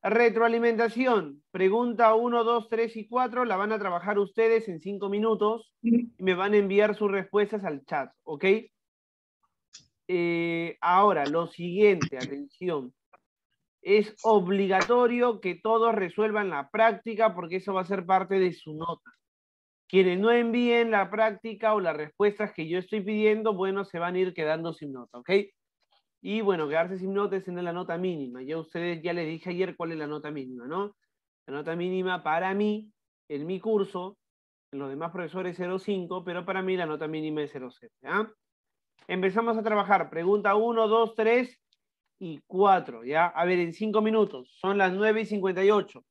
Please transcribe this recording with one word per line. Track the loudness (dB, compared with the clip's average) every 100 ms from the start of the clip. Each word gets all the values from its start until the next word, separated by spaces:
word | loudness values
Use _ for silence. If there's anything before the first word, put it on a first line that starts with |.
Retroalimentación, | 0 4 4 4 2 4 2 2 0 0 2 0 -2 -14 _
pregunta | 0 2 2 0 4 4
uno, | 6 2 0
dos, | 2 0 -2
tres | -2 -2 -6
y | -6
cuatro, | -2 -2 -2 -2
la | 0
van | 0
a | -2
trabajar | -2 -4 -2 0
ustedes | 0 2 4 4 0
en | -10
cinco | -8 -6 -4
minutos | 0 2 2 0 -2 -8 _
y | 2 2 2 -2
me | 0 2
van | 4
a | 4
enviar | 6 4 4 2
sus | 0
respuestas | 0 0 0 0 -2 -6
al | -8 -6
chat, | -6 -6 _
¿ok? | -12 -2 2 2 0 _ _ _ _ _ _ _ _ _ _ -20 _ _ -4
Eh, | 0 0 0 -2 -4 -6 -2
ahora, | 4 6 6 4 0
lo | -2 -4
siguiente, | -8 -6 4 6 6 -2 -6
atención. | -8 -10 -12 _ -4 -4 -8 _ _ _ _ _ _ _ _ _
Es | 4 4 4 -2
obligatorio | 4 4 4 0 2 2 4 4 4 2 0 0
que | -6 -4
todos | 0 2 4 2
resuelvan | -2 -2 0 0 -2
la | -4 -6
práctica | 4 4 4 -6 0 0
porque | 0 -6 -6
eso | -4
va | -4
a | -2
ser | -6 2
parte | 0 2 0
de | 0
su | -2 -14 -10
nota. | -10 -10 -14 _ _ _ _ _ _ _ _
Quienes | 4 4 2
no | 2
envíen | 4 2 2 2 2 2
la | 2 0
práctica | 0 0 0 -12 -4 0
o | 0
las | 0 -4
respuestas | -10 _ 0 0 -6
que | -6 -6
yo | -6
estoy | -4 -6
pidiendo, | -4 2 2 2 0
bueno, | -2 -2 -4
se | -6 -6
van | -4 -2
a |
ir | -2
quedando | -2 -2 -2 -4
sin | -10 -12
nota, | -12 -14 -16
¿ok? | 0 0 0 _ _ _ _ _ _ _
Y | -6 -2
bueno, | 0 0 -2
quedarse | -2 -2 -4
sin | -6
nota | -4 -2 -4
es | -6
tener | -8
la | -6
nota | -6 -8 -4
mínima. | -4 -4 -8 -12
Ya | -8 -8
ustedes, | -8 -6 -6 -6
ya | -6
les | -4 -6
dije | -8 -8
ayer | -4 -6 -6
cuál | -8
es | -8
la | -8
nota | -8 -10
mínima, | -10 -12 -14 -8
¿no? | -8 -8 _ _ _ _ _ -12
La |
nota | -10 -8 -6
mínima | -4 -4 -2 -4
para | -2 -2 0
mí, | 0 -2 -2 -8 _ _ _ _
en | -10 -6
mi | -6
curso, | 0 0 0 -6 -10 -14 _ _ _ _ _
en | -10
los | -10
demás | -8 -8
profesores | -8 -8 -6 -8 -6
cero | -6 -6
cinco, | -4 -4 -4 -8 -6
pero | -8
para | -6 -4
mí | -2 -2
la | -2
nota | -4 -6
mínima | -6 -4 -4
es | -6
cero | -8 -14
cero, | _ -20 _
¿ya? | -4 -2 -2 _ _ _ _ _ _ _ -6
Empezamos | -2 0 0 0 0
a |
trabajar. | 0 0 2 2 2
Pregunta | -2 0 2 4 4
uno, | 2 2 4
dos, | 4 2 2
tres | 2 2 0 -10 _ _ _ _ _ _
y | -12 -12 _
cuatro, | 2 4 4 0 -12 -2
¿ya? | 0 0
A | 0 0
ver, | 2
en | 0
cinco | -4 0 2
minutos. | 2 2 2 -2 -18 _
Son | -2 2
las | 0
nueve | 2 0 0
y | -2
cincuenta | -2 -2 2
y | 4
ocho. | 4 0 -14 _